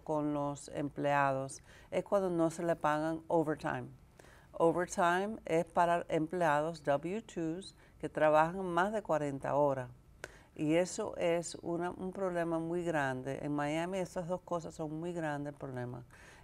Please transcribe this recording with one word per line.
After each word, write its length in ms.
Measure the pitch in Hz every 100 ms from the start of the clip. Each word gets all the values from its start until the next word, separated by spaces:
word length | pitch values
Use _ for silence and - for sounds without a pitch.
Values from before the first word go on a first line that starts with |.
con 280 | - 151 147
los 360 | 147 143 143 -
empleados 960 | 156 143 143 143 143 139 135 135 - - - -
es 140 | 180
cuando 260 | 175 202 190
no 180 | 170 165
se 120 | 160
le 140 | 170 160
pagan 440 | 151 151 160 160 -
overtime. 640 | 170 156 151 156 131 123 131 - - - - -
Overtime 880 | - 165 160 175 - 175 180 202 220
es 200 | - 165
para 420 | 175 185 170 170 -
empleados 720 | 165 156 180 165 147 156 160
W 380 | 147 143 165 208
twos 520 | - - 160 170 196 - - -
que 100 | 151
trabajan 560 | - 156 151 160 190
más 280 | 185 170 196
de 100 | 220
cuarenta 540 | 196 156 147 135 135 135
horas. 340 | 143 135 123 - - - - - -
Y 220 | - 151 165
eso 400 | 180 - 214 -
es 400 | 175 170 165 -
una, 340 | - 170 175
un 220 | - 185
problema 480 | 190 190 175 170 165
muy 240 | 165 175
grande. 560 | 170 156 135 131 131 135
En 100 | 143
Miami 460 | 147 147 160 175 190
esas 300 | 175 - 170
dos 140 | 180
cosas 320 | - 175 170
son 260 | 160 156 156
muy 120 | 175
grandes 420 | 175 156 147 143
problemas. 500 | 143 143 127 123 127 - - - -